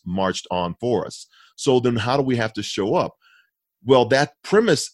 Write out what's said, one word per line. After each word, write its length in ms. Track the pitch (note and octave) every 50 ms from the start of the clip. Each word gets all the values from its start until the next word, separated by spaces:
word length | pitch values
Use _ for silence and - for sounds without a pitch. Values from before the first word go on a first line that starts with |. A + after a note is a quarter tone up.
| _
marched 420 | F2+ F2+ G2 F#2+ F#2 F2+ - - -
on 220 | F2+ F2+ F2+ E2+ E2 -
for 260 | A#2 B2 A#2 F#2 D#2
us. 220 | - - - - - _ _ _ _ _
So 240 | - - C#3 B2+ B2+
then 160 | A#2+ B2 A#2+
how 180 | A2+ G2+ A#2+ C3
do 80 | C#3+ C3+
we 140 | C3 B2
have 160 | A#2 A2 A2 -
to 100 | G#2 G2+
show 320 | - - G#2+ G2 G#2+ D#3
up? 180 | F3+ A2 - - _ _ _ _ _ _ _ _ _ _ _ _ _ -
Well, 220 | A#2+ C3+ B2+ A#2+
that 280 | A2 C3+ C3+ D3 - - _
premise 480 | - - G3 G#3+ A#3 G#3+ D#3 - - -